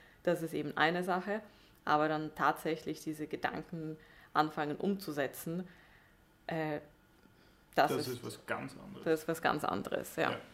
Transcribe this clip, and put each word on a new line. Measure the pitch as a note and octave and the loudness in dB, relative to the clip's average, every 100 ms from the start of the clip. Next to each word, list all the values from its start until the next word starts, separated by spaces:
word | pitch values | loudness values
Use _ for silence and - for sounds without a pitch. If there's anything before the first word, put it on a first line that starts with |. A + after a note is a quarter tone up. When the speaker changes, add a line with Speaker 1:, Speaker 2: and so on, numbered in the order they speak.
| - - | -20 -2
Speaker 1:
das | - E3 | 2 2
ist | D#3+ | 0
eben | D3+ D3 - | -2 -2 4
eine | D3+ F3 | 4 4
Sache. | F3+ F3+ G3 G3+ - - - - | 2 0 0 -4 -6 -20 -20 -6
Aber | - D3+ D#3 | 2 4 4
dann | D#3 D#3 - | 2 -2 2
tatsächlich | C#3+ D#3 E3 D#3+ - D#3+ | 2 2 0 -2 -4 -6
diese | E3 D3+ D3+ | -6 -6 -6
Gedanken | - - - - E3 D#3 D#3 - - - | -4 -4 -4 -8 -8 -6 -8 -14 -20 -2
anfangen | D3 D#3 D#3+ D3 C#3+ | 2 2 2 -2 0
umzusetzen, | F#3 G3 - D3 C3 - - E3+ F3+ - - - - - - _ - | 0 0 -2 0 -2 -2 -6 -6 -6 -14 -20 -20 -20 -20 -20 _ -4
äh, | D#3+ D#3 D3 - - - - - - - - - | -2 0 -2 -6 -20 -20 -20 -20 -20 -20 -20 -2
das | - D3 | 4 4
Speaker 2:
Das | C3+ C3 | 4 -2
Speaker 1:
ist, | |
Speaker 2:
ist | A#2 | -4
was | A#2 - - | -8 -10 -6
ganz | A#2+ C3+ - | -4 -6 -10
anderes. | - - | -14 -6
Speaker 1:
das | E3+ D#3+ | 0 0
ist | - | 0
was | E3 | 0
ganz | C#3 D3 | 2 2
anderes, | - F#2+ - - - - | 0 -2 -2 -4 -4 0
ja. | D3 | 0
Speaker 2:
Ja. | - - | 0 -8